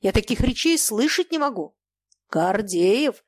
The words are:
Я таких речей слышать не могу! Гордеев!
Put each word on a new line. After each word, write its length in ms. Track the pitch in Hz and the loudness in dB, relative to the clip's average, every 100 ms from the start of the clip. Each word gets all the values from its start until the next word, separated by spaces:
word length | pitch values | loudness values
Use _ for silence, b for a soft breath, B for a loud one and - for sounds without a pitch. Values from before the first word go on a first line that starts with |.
Я 120 | 196 | 0
таких 280 | 190 208 247 | -2 -2 0
речей 380 | 247 247 320 330 | 0 0 0 2
слышать 540 | - 214 277 - 359 | 0 0 0 0 -2
не 60 | 330 | -2
могу! 380 | 285 226 151 _ _ _ _ _ _ | -4 -4 -10 _ _ _ _ _ _
Гордеев! 920 | - 170 196 208 180 180 220 294 226 | -2 0 0 -2 0 2 4 2 -4